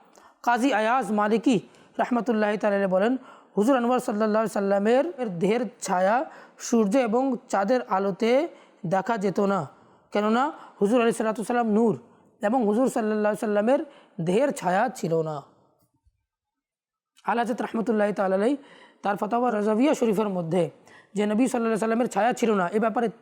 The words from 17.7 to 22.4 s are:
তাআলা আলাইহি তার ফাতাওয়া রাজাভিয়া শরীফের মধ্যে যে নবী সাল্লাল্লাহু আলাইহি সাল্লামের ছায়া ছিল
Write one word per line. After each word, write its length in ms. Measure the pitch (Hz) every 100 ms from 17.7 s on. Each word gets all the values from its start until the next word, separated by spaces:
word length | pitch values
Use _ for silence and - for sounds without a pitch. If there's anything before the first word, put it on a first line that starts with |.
| 226 208 214 208
তাআলা 240 | 202 190 190
আলাইহি 200 | 220 285 - - - _
তার 140 | 190 202
ফাতাওয়া 360 | 214 233 247
রাজাভিয়া 420 | 208 208 214 285
শরীফের 340 | 269 226 196 214
মধ্যে 420 | 180 165 180 156 - - - _
যে 120 | 196 208
নবী 80 |
সাল্লাল্লাহু 320 | 208 262 247 226
আলাইহি 140 | 220
সাল্লামের 280 | 220 226 240
ছায়া 240 | 202 220
ছিল 220 | 226